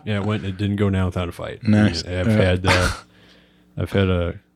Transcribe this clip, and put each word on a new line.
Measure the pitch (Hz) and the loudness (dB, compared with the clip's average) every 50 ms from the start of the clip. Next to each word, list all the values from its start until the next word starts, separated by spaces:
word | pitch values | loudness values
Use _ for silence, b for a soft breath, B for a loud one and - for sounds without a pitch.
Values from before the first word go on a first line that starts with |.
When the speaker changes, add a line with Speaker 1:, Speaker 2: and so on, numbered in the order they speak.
| - | -4
Speaker 1:
Yeah, | 107 104 101 | -4 -4 -4
it | 98 | -2
went, | 104 107 98 92 | -2 -4 -4 -4
it | 98 92 | -8 -6
didn't | 95 104 101 101 | -4 -4 -2 0
go | 101 104 98 | 0 0 2
down | 95 95 92 | 2 2 0
without | 90 - 92 90 | 0 -2 -4 -6
a | 87 - | -6 -8
fight. | - - - - - - | -10 -12 -12 -12 -4 0
Speaker 2:
Nice. | 107 107 107 107 95 85 - - | 2 4 6 4 4 2 -2 -6
Speaker 1:
And | 87 90 92 | -6 -4 -2
I've | 90 | 0
Speaker 2:
Yeah. | 113 107 107 | 2 2 4
Speaker 1:
had, | 95 92 92 90 92 | 4 4 2 2 2
uh, | 90 92 90 90 - B B B B B B B B B | 2 2 2 2 0 B B B B B B B B B
Speaker 2:
<laughs> | B B B B B B B _ | B B B B B B B _
Speaker 1:
I've | 95 92 - | -6 -6 -2
had | - 101 98 | 0 2 2
a | 92 92 87 85 87 101 - - _ _ | 2 2 0 -2 -4 -6 -10 -16 _ _